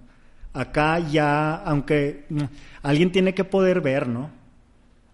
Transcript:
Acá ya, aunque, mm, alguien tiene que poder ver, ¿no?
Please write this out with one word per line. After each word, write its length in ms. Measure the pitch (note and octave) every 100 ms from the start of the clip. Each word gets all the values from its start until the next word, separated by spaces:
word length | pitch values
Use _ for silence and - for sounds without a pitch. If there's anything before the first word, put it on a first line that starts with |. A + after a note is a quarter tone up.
| - - - - -
Acá 460 | C#3 B2 D3+ D3+ E3+
ya, 560 | D#3+ D3+ D3 D3 D3+ E3
aunque, 720 | F#3+ D3 C#3+ D3 C#3+ C#3+ -
mm, 120 | D3+ C#3+ - - -
alguien 280 | C#3 D3 F3+
tiene 220 | F#3 F#3+
que 100 | F#3+
poder 380 | F#3 G3 F#3 F3+
ver, 260 | D3 C3+ B2+
¿no? 220 | A#2 D3+ - - - _ _ _ _ _